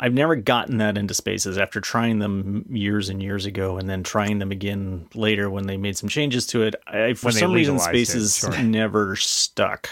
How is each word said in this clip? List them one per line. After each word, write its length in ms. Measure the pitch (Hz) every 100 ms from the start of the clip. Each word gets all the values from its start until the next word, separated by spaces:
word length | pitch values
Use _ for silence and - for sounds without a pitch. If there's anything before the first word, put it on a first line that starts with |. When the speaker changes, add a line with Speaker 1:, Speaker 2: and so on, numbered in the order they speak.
Speaker 1:
I've 120 | 123
never 200 | 127 156
gotten 440 | 156 104 120 - 117
that 200 | 107 101
into 160 | 101
spaces 420 | 101 - 98 101 95
after 240 | 95 110
trying 380 | - 117 117 110
them 480 | 104 98 95 101 -
years 420 | 117 101 104 92
and 120 | 98
years 240 | 98 98 98
ago 320 | 98 95 92
and 100 | 95
then 140 | 95
trying 380 | 92 107 104 104
them 100 | 98
again 560 | 98 98 101 98 92 85
later 360 | 110 107 104 101
when 180 | 98 98
they 80 | 95
made 200 | 101 98
some 120 | 104
changes 400 | 151 147 123 -
to 160 | 120
it. 100 | 110 - -
I, 260 | 104 113
for 120 | 117 120
Speaker 2:
When 80 |
they 40 | 110
Speaker 1:
some 120 | 175
reason, 220 | - 147 135
Speaker 2:
legalized 180 | 85
it, 120 | 120 113
Speaker 1:
spaces 320 | 123 104 -
Speaker 2:
sure. 220 | 101 -
Speaker 1:
never 540 | 117 110 110 104 101
stuck. 720 | 98 - - - - 92 - -